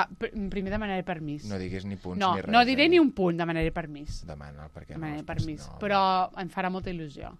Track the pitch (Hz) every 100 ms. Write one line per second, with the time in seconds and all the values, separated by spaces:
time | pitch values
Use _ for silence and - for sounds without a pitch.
0 | - 185 226 220 196 190 190 214 214 190
1 | 180 165 151 147 113 98 92 95 98 95
2 | 90 90 190 190 - 233 247 262 320 349
3 | 285 - 180 170 170 165 160 175 156 147
4 | 151 - 165 147 143 147 151 - - 156
5 | 156 147 151 156 160 151 - - 202 202
6 | 190 185 180 - 180 - 185 185 185 175
7 | 151 135 -